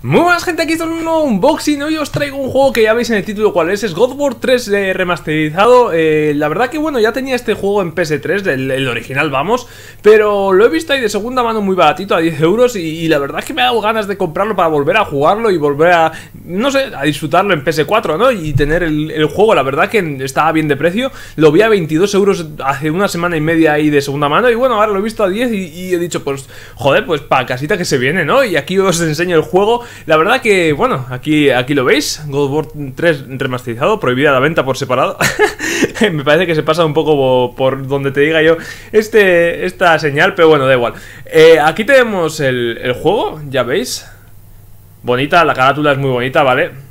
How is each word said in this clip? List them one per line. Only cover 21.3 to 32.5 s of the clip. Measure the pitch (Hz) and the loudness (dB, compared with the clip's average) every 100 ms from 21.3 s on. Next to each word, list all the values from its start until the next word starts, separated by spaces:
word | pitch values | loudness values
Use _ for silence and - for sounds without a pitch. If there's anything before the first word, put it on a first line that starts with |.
| - | 2
Lo | 151 | 4
vi | 156 | 6
a | 220 | 4
veintidós | 208 156 156 202 | 2 0 0 0
euros | 196 202 180 160 151 | 2 2 0 -4 -6
hace | 131 135 156 | -6 -2 -2
una | 165 196 | -2 -2
semana | 175 175 165 | -2 -2 -2
y | |
media | 151 165 160 | 0 2 2
ahí | 151 151 | 2 2
de | 147 | 2
segunda | 139 139 143 | 0 -2 0
mano, | 156 247 | 2 2
y | |
bueno, | 233 262 220 | 2 0 2
ahora | 214 | 0
lo | 196 | 0
he | |
visto | 220 214 | -4 -2
a | 202 | -2
diez | 202 247 | 0 -2
y, | 208 185 | -4 -8
y | 160 185 | -12 -4
he | 175 | -4
dicho, | 175 165 | -2 -6
pues, | - 139 - - - | -6 -8 -10 -20 -20
joder, | - 139 160 | -4 0 2
pues | 208 151 | 0 -6
pa' | - 139 | 0 0
casita | 123 127 151 202 | 0 -6 -4 -4
que | |
se | 175 143 | 0 0
viene, | 127 180 | 0 0
¿no? | 151 233 | 0 2
Y | 254 160 | 2 -2
aquí | - 185 | -2 0
os | 190 170 | 0 0
enseño | 165 151 180 165 | -2 -2 0 0
el | |
juego. | 151 180 208 233 - - - | 2 0 2 0 -4 -16 0
La | 156 | 2
verdad | 170 254 | 2 0
que, | 233 196 160 | 2 2 2
bueno, | 147 254 180 123 | 0 0 -2 -6
aquí, | 127 147 151 143 | -10 -2 2 2
aquí | 123 127 | 2 0
lo | 143 | 0
veis, | 127 247 285 - 151 | 2 0 0 -8 -6
God | 139 | -4
of | 143 | -2